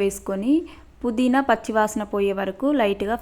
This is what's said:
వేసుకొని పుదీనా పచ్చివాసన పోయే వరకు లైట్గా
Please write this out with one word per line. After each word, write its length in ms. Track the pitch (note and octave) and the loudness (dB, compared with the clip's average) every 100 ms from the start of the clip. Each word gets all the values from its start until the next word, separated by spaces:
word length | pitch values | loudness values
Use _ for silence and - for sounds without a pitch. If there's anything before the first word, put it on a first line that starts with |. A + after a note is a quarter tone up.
వేసుకొని 520 | G3 - - G3 A3+ D#4+ F4 - - - | 0 -2 -6 -2 2 0 0 -12 -20 -6
పుదీనా 360 | A#3+ A3+ B3+ C4 C4 | -4 0 2 4 2
పచ్చివాసన 540 | A3 - A3 G#3+ A3 G#3 | 0 0 0 0 -2 -4
పోయే 240 | G3+ G3+ G3 | -2 0 -2
వరకు 260 | F#3+ F#3+ C4+ C#4+ | -4 -2 0 2
లైట్గా 340 | G#3 G3+ G3+ A#3 | 2 0 -2 -2